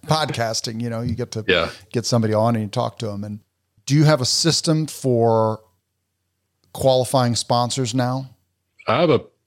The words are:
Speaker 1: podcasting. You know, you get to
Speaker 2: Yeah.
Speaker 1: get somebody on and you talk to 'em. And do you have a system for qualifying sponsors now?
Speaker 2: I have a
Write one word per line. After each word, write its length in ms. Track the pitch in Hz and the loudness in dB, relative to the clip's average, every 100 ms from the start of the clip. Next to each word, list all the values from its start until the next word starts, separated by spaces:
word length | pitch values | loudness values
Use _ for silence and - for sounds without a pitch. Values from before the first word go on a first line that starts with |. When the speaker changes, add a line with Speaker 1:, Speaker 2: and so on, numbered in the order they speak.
| - | -2
Speaker 1:
podcasting. 760 | 156 151 143 113 113 - 113 | -2 -2 -2 -4 -4 -6 -6
You 80 | 120 | -6
know, 120 | 113 | -6
you 140 | 120 113 | -6 -6
get 160 | 120 | -6
to 120 | 110 101 | -6 0
Speaker 2:
Yeah. 220 | 87 82 - - | 0 0 -8 -6
Speaker 1:
get 120 | 120 - | -6 0
somebody 280 | 120 110 | 0 2
on 220 | 107 113 113 | 2 2 0
and 80 | 104 | -2
you 40 | |
talk 300 | 123 117 - | -4 -6 -6
to 100 | 113 | -8
'em. 140 | 101 | -8
And 160 | 104 104 _ _ _ _ - | -10 -12 _ _ _ _ 0
do 80 | 147 | 4
you 80 | |
have 160 | 151 151 | 6 4
a 40 | 123 | 2
system 600 | - 165 - 170 156 156 | 0 0 0 0 0 -2
for 760 | - 135 117 117 113 110 110 _ _ _ _ _ _ _ _ _ _ _ | -4 0 2 4 4 2 -2 _ _ _ _ _ _ _ _ _ _ _
qualifying 640 | - 135 127 123 135 120 113 | -2 2 2 2 2 2 0
sponsors 600 | - 120 120 135 123 127 | 0 0 0 -2 -2 -2
now? 340 | 123 131 135 _ _ _ _ _ - | -2 -4 -10 _ _ _ _ _ -2
Speaker 2:
I 120 | 123 | 2
have 100 | 170 | 4
a 120 | 127 - _ | 2 0 _